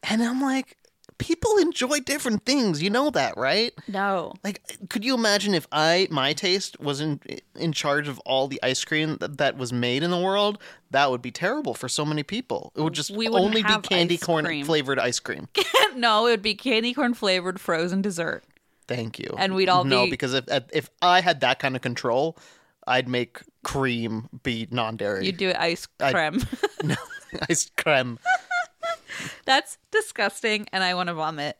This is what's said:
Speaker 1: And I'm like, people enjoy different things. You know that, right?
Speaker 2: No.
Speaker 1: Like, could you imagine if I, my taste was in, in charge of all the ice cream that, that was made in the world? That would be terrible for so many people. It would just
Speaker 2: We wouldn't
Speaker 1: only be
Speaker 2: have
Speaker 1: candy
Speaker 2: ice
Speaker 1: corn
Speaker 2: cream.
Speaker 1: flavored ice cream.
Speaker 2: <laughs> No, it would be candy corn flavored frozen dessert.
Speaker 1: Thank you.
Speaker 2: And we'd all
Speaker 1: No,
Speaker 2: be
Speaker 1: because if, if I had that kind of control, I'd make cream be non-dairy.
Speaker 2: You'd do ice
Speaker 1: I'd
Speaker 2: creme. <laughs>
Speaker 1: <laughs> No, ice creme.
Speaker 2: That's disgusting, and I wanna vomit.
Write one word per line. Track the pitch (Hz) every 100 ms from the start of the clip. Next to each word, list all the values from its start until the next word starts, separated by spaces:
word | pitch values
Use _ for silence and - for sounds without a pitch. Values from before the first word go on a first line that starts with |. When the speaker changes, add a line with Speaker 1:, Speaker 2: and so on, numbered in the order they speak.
Speaker 1:
And | - 220
I'm | 233 254
like, | 269 262 262 - _ _ - _
people | - 330 440 415
enjoy | 339 - 254 294
different | 254 277 254 214 -
things. | 285 226 147
You | 180
know | 226 294
that, | 208 123 90
right? | 127 180 233 - -
Speaker 2:
No. | 196 196 190 - - 196
Speaker 1:
Like, | 202 - - 202
could | 233
you | 220 254
imagine | 226 202 202 180
if | -
I, | 147 156 170 190
my | 156 131
taste | 151 190 190 - -
was | 143 139
in, | 156 143 - - _ -
in | 165
charge | 147 151 143 147
of | 131
all | - 131 135
the | 135
ice | 127 131 -
cream | 156 156 151
that, | 87 143
that | 143 -
was | 123
made | 120 120 127
in | 170
the | 175
world? | 185 196 208 208 - - _
That | 135 143
would | 123
be | 123
terrible | - 180 285 285
for | 117 127
so | - 151
many | 151
people. | 147 214 - 104 - -
It |
would | 156
just | 151 147
Speaker 2:
We | 202 226
wouldn't | 226 190
Speaker 1:
only | 220
be | 214
Speaker 2:
have | 214
Speaker 1:
candy | 208 185 170
Speaker 2:
ice | 175
Speaker 1:
corn | - 165 165
Speaker 2:
cream. | 156 143
Speaker 1:
flavored | 156 135 135
ice | 120 120
cream. | - 78 78
Speaker 2:
<laughs> | - 370 539 427 254
No, | 233 214 233
it |
would | 226
be | 214
candy | 208 254 220 233
corn | 262 247 240
flavored | 208 185 180 185
frozen | - 165 175 190
dessert. | 196 170 165 - _ _ _ _ -
Speaker 1:
Thank | 120 113 -
you. | - -
Speaker 2:
And | 196 190
we'd | 185
all | 180 139
Speaker 1:
No, | 135 196
Speaker 2:
be |
Speaker 1:
because | 139 135 131
if, | 127 143 120
if | 156 - _
I | 180 180
had | 175 151
that | 127 131
kind | 139 127
of |
control, | 127 117 127 123 160 - - - _ _ -
I'd | 127 123
make | 123 120 - - _
cream | - 139 131 120 113 110 117 -
be | - 113 113
non-dairy. | 123 110 113 101 98 190
Speaker 2:
You'd | 180
do | 190 180
ice | 170 175 - _
Speaker 1:
I'd | 139
Speaker 2:
creme. | 170 156 185 - -
<laughs> | 403
Speaker 1:
<laughs> | -
No, | 247 131 - - - - -
ice | 160 - -
creme. | - 139 123 117 - 740 - 698 679 _ 659 679 - - - - -
Speaker 2:
That's | 269 - - _
disgusting, | 440 415 - 208 - 226 214 208
and | 190
I | 185
wanna | 180 180
vomit. | 165 156 156 147 -